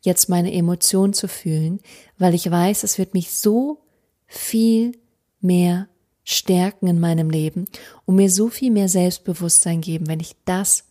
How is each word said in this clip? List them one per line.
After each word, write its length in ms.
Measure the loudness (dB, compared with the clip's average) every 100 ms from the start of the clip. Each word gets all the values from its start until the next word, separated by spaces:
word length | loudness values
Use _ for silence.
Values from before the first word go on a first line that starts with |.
jetzt 280 | 0 0 2
meine 240 | 0 0
Emotionen 600 | 0 -2 0 0 2 2
zu 140 | 0 -6
fühlen, 540 | -8 -4 -2 -2 -4 _ -20 -20 _
weil 160 | 2
ich 160 | 2 0
weiß, 340 | 0 0 0
es 140 | -4 -4
wird 160 | -2
mich 240 | -2 -4 -2
so 440 | 0 0 0 -6 _ _ _ _ _
viel 680 | -12 -4 0 2 2 0 -4 _ _ _ _
mehr 480 | 0 2 2 0 -6 _ _ _
stärken 640 | -6 -6 0 2 2 -2 0
in 140 | 0
meinem 280 | 2 0 0
Leben 360 | -2 -2 -4 -10 -14 -20 -14 0
und 100 | 4
mir 140 | 4
so 180 | 4 0
viel 240 | 0 0
mehr 160 | 2 2
Selbstbewusstsein 920 | 2 0 -2 -6 -6 0 0 2 -2
geben, 260 | -4 -6 -4
wenn 140 | -6
ich 160 | -8 -10 -4
das 400 | -2 0 -2 _